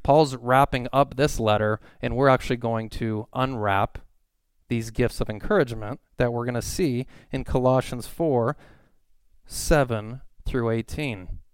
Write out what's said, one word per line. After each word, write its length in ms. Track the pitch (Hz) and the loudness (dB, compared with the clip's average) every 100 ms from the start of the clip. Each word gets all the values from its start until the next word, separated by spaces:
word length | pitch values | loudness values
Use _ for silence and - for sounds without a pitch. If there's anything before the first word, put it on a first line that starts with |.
Paul's 340 | - 147 147 127 | 4 4 4 0
wrapping 520 | 120 127 143 131 123 | 2 4 4 0 0
up 240 | 131 143 - | 2 2 2
this 240 | 127 - | 0 2
letter, 400 | 110 104 107 107 - _ | 2 2 2 0 -8 _
and 140 | 123 117 | -4 2
we're 140 | 139 | 4
actually 280 | 127 - 123 | 4 2 -4
going 320 | 120 113 110 | -2 -4 -6
to 360 | - 113 107 110 | -6 -4 -4 -6
unwrap 680 | 127 131 127 104 98 113 - - _ _ _ _ _ _ | -4 -2 0 0 2 0 -4 -20 _ _ _ _ _ _
these 220 | 117 113 | -4 -4
gifts 300 | 113 120 - | -2 -2 0
of 80 | 113 | -6
encouragement 720 | 107 - 208 127 110 104 127 _ - | -6 0 2 2 -2 -10 -12 _ -2
that 160 | 123 | -2
we're 120 | 120 120 | 0 -4
gonna 160 | 120 | -4
see 440 | - - 160 120 131 - - | -4 -2 -2 -2 -6 -14 -10
in 120 | 135 | -8
Colossians 640 | - 131 127 131 - 123 - | -2 2 4 4 0 -8 -10
four, 480 | - 170 127 117 151 - - _ _ _ _ _ _ - | -4 0 2 0 -4 -12 -20 _ _ _ _ _ _ -12
seven 760 | - - 160 127 113 107 127 - - - | -8 2 4 4 -2 -6 -12 -16 -10 -4
through 240 | 131 117 | -2 0
eighteen. 680 | 113 110 - 147 101 87 - - | -2 -4 -6 -6 -6 -10 -12 -12